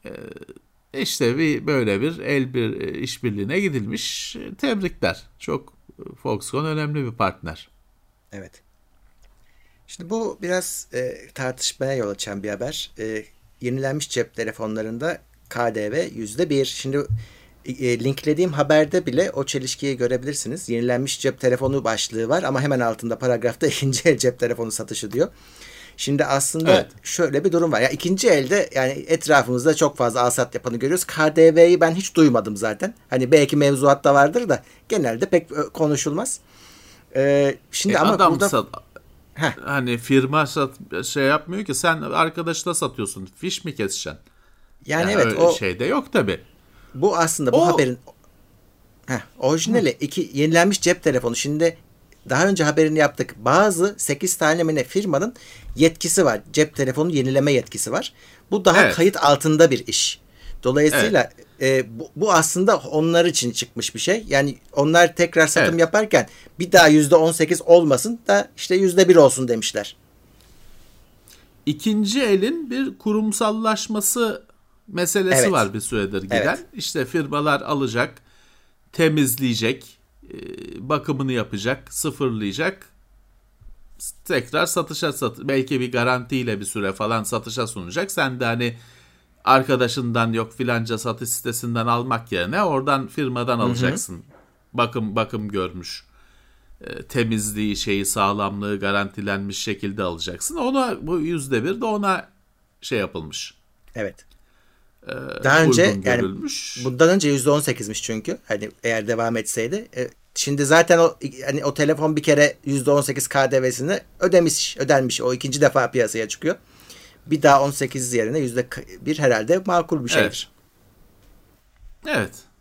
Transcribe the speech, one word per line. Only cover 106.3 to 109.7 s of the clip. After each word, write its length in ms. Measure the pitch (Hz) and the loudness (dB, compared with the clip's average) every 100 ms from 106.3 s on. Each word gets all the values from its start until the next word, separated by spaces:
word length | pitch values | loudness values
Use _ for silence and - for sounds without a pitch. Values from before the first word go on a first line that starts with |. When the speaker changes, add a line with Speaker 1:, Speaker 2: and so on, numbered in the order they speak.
| 98 302 - - - | -4 -8 -8 -10 -8
Speaker 2:
bundan 240 | 127 127 160 | -6 4 4
önce 200 | 190 151 | 4 2
yüzde 220 | 143 127 | 0 2
on 100 | 147 | 2
sekizmiş 420 | 143 117 104 107 | 0 -4 -6 -8
çünkü. 360 | - 110 107 196 _ | -6 -8 -6 -10 _
Hani 220 | 107 107 - | -8 -8 -8
eğer 260 | 117 113 107 | -4 -4 -2
devam 280 | 113 113 113 | -2 -2 -2
etseydi. 520 | 110 - 113 | -4 -4 -4